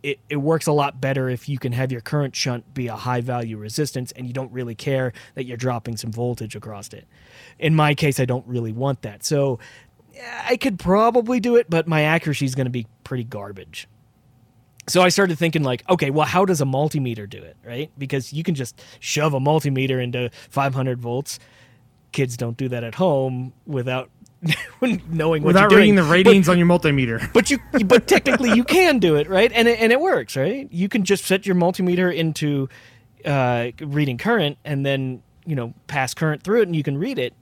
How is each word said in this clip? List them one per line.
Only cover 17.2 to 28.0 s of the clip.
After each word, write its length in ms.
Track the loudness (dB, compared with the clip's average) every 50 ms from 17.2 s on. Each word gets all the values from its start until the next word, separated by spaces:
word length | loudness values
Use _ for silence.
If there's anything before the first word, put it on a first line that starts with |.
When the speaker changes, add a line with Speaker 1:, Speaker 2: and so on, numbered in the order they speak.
| -12 -14
Speaker 1:
do 80 | -14
it?" 180 | -16 -18 -20 -20 _ _
Right? 280 | -14 -10 -10 -10 -12 _ -12
Because 340 | -8 -4 -4 -6 -6 -6 -8
you 100 | -6 -4
can 120 | -4 -4
just 260 | -4 -6 -10 -10 -20 -20 -20 -20 -16
shove 340 | -10 -6 -2 0 0 0 0
a 60 | 0
multimeter 640 | 0 2 2 2 0 0 -2 0 0 0 -2 -2 -4
into 280 | -4 -4 -6 -6 -6 _ -14 -20 _
five 240 | -4 -2 -2 -2 -2
hundred 260 | -2 -2 -2 -4 -4
volts. 380 | -6 -6 -6 -6 -6 -8 -14 -14 -16 _ _ _ -20 _ _ _ _ _ _ _ _ _
Kids 240 | -4 -4 -4 -4 -4
don't 220 | -6 -6 -6 -6
do 100 | -6 -6 -6
that 140 | -4 -6 -8
at 120 | -8 -2
home 580 | 0 2 2 2 2 0 -2 -4 -6 -8 -10 -12 _ _
without 420 | -6 -6 -4 -2 -2 -4 -4 -6 _ _ _ -20 _ _ _
<laughs> 400 | -4 -4 -4 -4 -6 -16 -6 _
knowing 640 | -2 0 0 -2 -4 -6 -4 -2 0 0 0 2 4
what 60 | 6
Speaker 2:
Without 120 | 6 6
Speaker 1:
you're 80 | 8 8
doing. 120 | 8 8
Speaker 2:
reading 140 | 8 8 6
the 60 | 6
Speaker 1:
But 80 | 6 6
Speaker 2:
ratings 400 | 4 4 6 8 6 6 6 6
on 80 | 4
your 80 | 4 6
multimeter. 680 | 4 4 4 4 2 2 2 0 0 -2 -4 -6 0
<laughs> 20 | 0
Speaker 1:
But 180 | 2 2 2
you, 80 | -2 -4 -4 -2 0 0 4
but 220 | 6 6 4